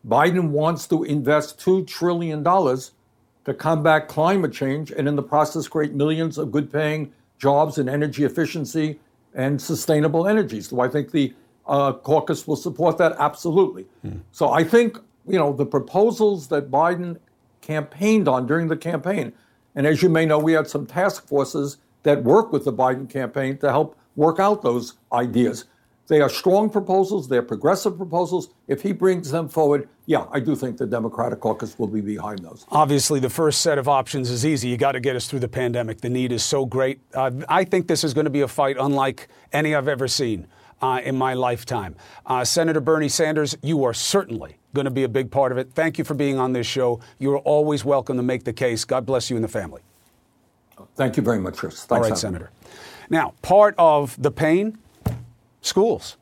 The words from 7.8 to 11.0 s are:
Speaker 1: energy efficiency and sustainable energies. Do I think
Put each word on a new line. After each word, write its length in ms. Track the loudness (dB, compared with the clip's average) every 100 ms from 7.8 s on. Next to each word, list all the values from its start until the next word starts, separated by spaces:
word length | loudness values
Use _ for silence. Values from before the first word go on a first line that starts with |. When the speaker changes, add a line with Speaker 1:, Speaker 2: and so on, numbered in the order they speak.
| -2
Speaker 1:
energy 360 | -2 -2 0
efficiency 760 | -2 0 -4 -4 -6 -4 -4 -6 _ _ _
and 280 | -4 -2 -2
sustainable 640 | -2 -4 2 2 4 2 2
energies. 420 | 2 0 -6 -6
Do 120 | -2
I 80 | 0
think 240 | -2